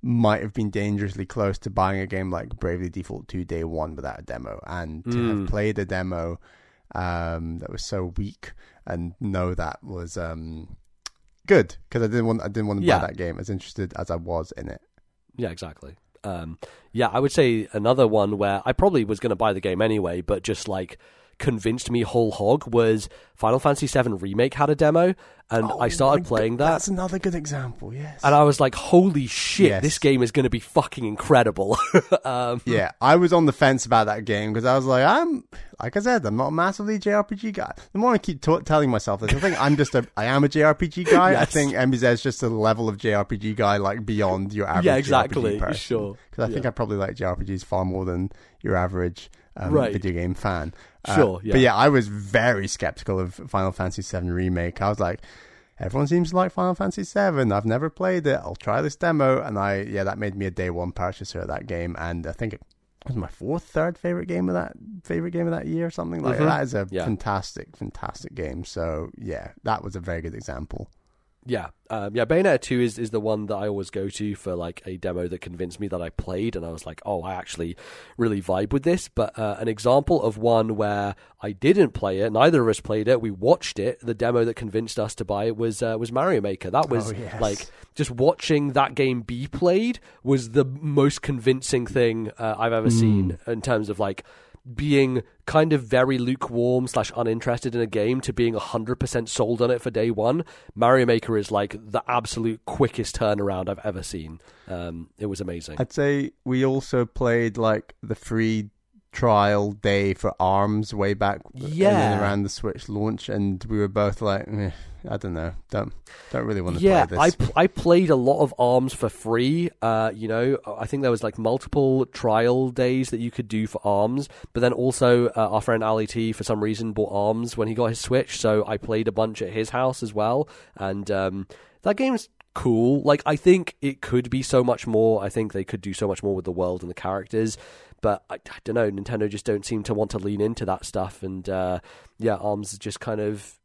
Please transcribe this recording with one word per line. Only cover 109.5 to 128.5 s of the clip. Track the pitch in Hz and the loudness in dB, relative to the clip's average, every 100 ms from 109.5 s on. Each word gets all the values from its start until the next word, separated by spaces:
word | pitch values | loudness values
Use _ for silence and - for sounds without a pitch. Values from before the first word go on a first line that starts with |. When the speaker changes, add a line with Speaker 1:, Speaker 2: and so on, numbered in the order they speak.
| 104 101 | 4 0
Speaker 1:
day | 104 110 101 98 | 0 0 2 2
for | 95 101 - | 0 -2 0
arms | 92 98 101 107 107 | 2 2 2 0 -2
way | 104 98 | -2 -2
back | 101 101 101 - | 0 0 -2 -8
in | - | -12
and | 139 | -8
Speaker 2:
Yeah. | 156 190 202 123 101 | 2 4 6 4 2
Speaker 1:
around | 101 101 | 2 0
the | 101 | -2
Switch | - 113 - - | -4 -6 -8 -8
launch, | 104 107 110 - | -4 -4 -4 -6
and | 104 101 95 | -2 -2 -2
we | 113 110 | -4 -2
were | 101 | -2
both | 104 104 101 | 2 0 0
like, | 107 98 - | -2 -2 -4
"Eh, | 104 98 80 - - - | -4 -4 -6 -16 -16 -8
I | 101 | -8
don't | 98 | -6
know, | 82 82 87 - | -6 -6 -8 -8
don't, | 110 - - - - - | -6 -6 -10 -18 -20 -8
don't | 127 | -6
really | 117 101 | -4 -4
wanna | 87 143 | -4 2
Speaker 2:
Yeah, | 190 185 139 | 4 4 2
Speaker 1:
play | 87 | 4
this." | |
Speaker 2:
I | 160 - | 2 2
pl-, | - - | 0 2
I | 180 | 2
played | - 170 175 180 | 2 4 6 6
a | 139 | 4
lot | 123 139 | 4 4
of | 143 - | 2 2
arms | 123 127 131 | 4 4 2
for | - 117 | -2 -6
free. | - 110 117 127 160 170 _ | -4 -2 2 2 2 -2 _
Uh, | 113 110 110 | 0 0 0
you | 104 110 | -2 -4
know, | 110 123 139 - 104 | 0 0 0 -4 -8
I | 110 | -6
think | 139 | -2
there | 135 | 0
was, | 117 | 0
like, | 110 - | -2 -2
multiple | 113 127 - - 135 131 | 0 0 0 2 4 4
trial | 127 - 120 110 117 127 131 | 0 -2 2 4 4 2 0
days | 123 123 131 131 | 0 0 2 0
that | 117 | -2
you | 117 | -6
could | - 110 | -6 -4
do | 110 110 | -2 -2
for | - | -2
arms, | 104 101 107 127 143 - - | 0 2 2 0 -6 -12 -10
but | - | 0
then | 123 | 2
also, | 123 127 123 123 120 120 | 2 0 4 6 6 4
uh, | 113 107 | 2 0
our | 107 | 0
friend | - 113 | 2 0
Ali | 110 110 107 | 2 0 0
T, | 117 113 | -2 -2
for | 110 | -2
some | 107 110 | -2 0
reason, | 107 110 113 | 0 -2 -4
bought | 104 104 | -2 0
arms | 101 104 110 117 113 | 2 0 0 -2 -2
when | 110 | -2
he | |
got | 110 117 | 0 0
his | 113 | -2
Switch, | - 127 - - | 0 0 0 -2
so | 113 | 2